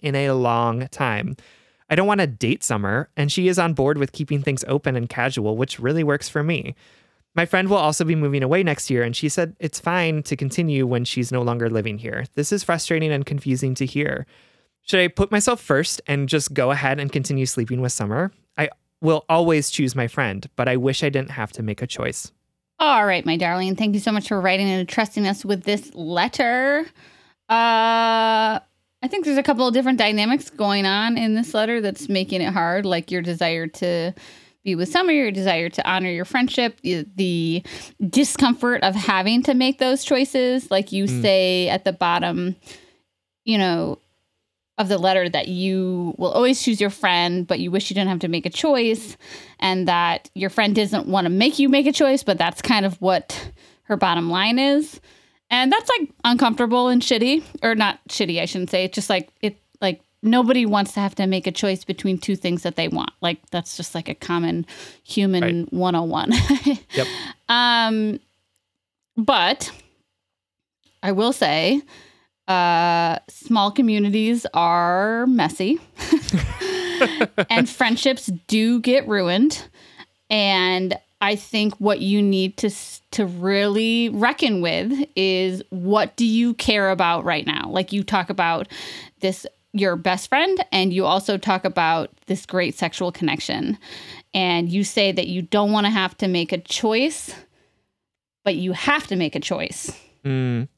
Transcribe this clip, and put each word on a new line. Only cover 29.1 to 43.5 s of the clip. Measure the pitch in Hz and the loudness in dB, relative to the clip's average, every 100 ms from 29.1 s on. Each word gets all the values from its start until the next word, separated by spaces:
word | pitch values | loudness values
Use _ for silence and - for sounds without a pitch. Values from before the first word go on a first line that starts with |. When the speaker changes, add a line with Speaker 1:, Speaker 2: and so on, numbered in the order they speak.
| 403 311 | -2 0
Speaker 2:
there's | 277 | 0
a | |
couple | 277 240 254 | 2 2 2
of | |
different | 240 262 254 | 2 2 2
dynamics | 214 214 214 277 - | 2 2 2 0 -2
going | - 208 202 196 | -4 0 2 2
on | 196 226 233 | 0 0 0
in | 226 214 | 0 0
this | 240 | 0
letter | 220 220 233 | 0 0 0
that's | 208 196 - | -2 -4 -4
making | 196 190 190 | -2 -2 -2
it | 175 | -2
hard, | 190 170 180 196 | 0 0 0 0
like | 175 170 | -2 -2
your | 185 | -4
desire | 170 170 170 165 165 | -4 -2 -2 -2 -6
to | - 180 170 170 190 - - - _ | -6 -2 -2 -4 -8 -14 -20 -20 _
be | 196 175 | -4 -2
with | 180 | 0
Summer, | 349 370 | 0 2
your | 302 247 | 2 2
desire | 190 190 170 170 | 0 0 0 -2
to | - - | -4 -2
honor | 185 185 | 0 -2
your | 170 180 | -4 -4
friendship, | 262 247 - 240 233 | 0 0 0 -2 -2
the, | 175 175 151 190 | -4 -4 -4 -2
the | 190 170 165 165 - - - - 190 | 0 0 0 -2 -4 -14 -16 -6 -2
discomfort | 247 277 - 262 240 240 240 | 2 2 2 2 2 0 0
of | 190 190 | 0 0
having | 196 196 190 240 | 0 2 2 2
to | 254 | 2
make | 254 254 269 | 2 2 2
those | 254 269 | 0 0
choices. | - 269 277 269 254 254 - | 0 0 2 0 0 0 0
Like | 196 196 | -2 -2
you | 196 196 | -2 -2
Speaker 1:
Mm. | 123 | 0
Speaker 2:
say | 208 190 185 185 180 | 2 4 4 2 2
at | 190 | 0
the | 190 | -2
bottom, | 175 175 175 175 175 180 185 - - - _ _ _ _ _ | 0 0 0 0 -2 -4 -6 -12 -20 -20 _ _ _ _ _
you | - | -2